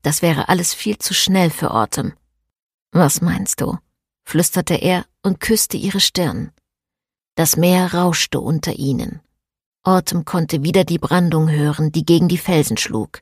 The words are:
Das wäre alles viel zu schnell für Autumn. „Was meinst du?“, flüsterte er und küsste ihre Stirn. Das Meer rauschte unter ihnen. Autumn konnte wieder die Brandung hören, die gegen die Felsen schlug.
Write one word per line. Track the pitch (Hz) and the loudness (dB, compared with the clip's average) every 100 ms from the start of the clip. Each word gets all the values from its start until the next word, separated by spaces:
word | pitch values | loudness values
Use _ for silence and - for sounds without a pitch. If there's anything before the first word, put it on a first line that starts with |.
Das | - 147 | -2 0
wäre | 170 147 - | 0 0 0
alles | 185 175 | 0 0
viel | - - 208 | -4 -6 -4
zu | - | -4
schnell | 190 - 190 175 | -2 2 4 2
für | - - | 0 -2
Autumn. | 110 107 - 101 - _ _ _ _ _ _ _ | 0 -2 -2 -6 -8 _ _ _ _ _ _ _
„Was | 170 147 - | 2 2 2
meinst | 170 190 196 - | -2 -2 -4 -4
du?“, | - - _ _ _ _ | -4 -6 _ _ _ _
flüsterte | - 151 170 185 165 | -4 0 0 0 -2
er | 170 180 180 - _ | 0 0 -2 -4 _
und | 196 190 | -4 -4
küsste | - 220 - 247 | 0 0 0 -4
ihre | 202 190 | -4 -2
Stirn. | - - 170 - - _ _ _ _ _ _ _ _ | -2 0 -2 -2 -10 _ _ _ _ _ _ _ _
Das | - 160 - | -2 0 2
Meer | 175 180 180 | 4 4 2
rauschte | 175 180 165 - 147 | 0 0 0 -2 -4
unter | - 156 165 | -2 -4 -4
ihnen. | - 139 131 117 - _ _ _ _ _ _ | -4 -2 -2 -4 -10 _ _ _ _ _ _
Autumn | - 185 - 175 | 2 2 2 -4
konnte | 156 180 151 165 | -2 -2 -2 -2
wieder | 147 190 | 2 2
die | - 170 | 2 0
Brandung | - 180 175 160 156 | 0 2 2 2 2
hören, | 151 147 147 156 | 2 0 0 0
die | 165 156 | 0 4
gegen | 170 175 | 4 4
die | 175 | 0
Felsen | - 170 143 110 | 2 2 2 -2
schlug. | - 110 107 - | -4 -4 -6 -12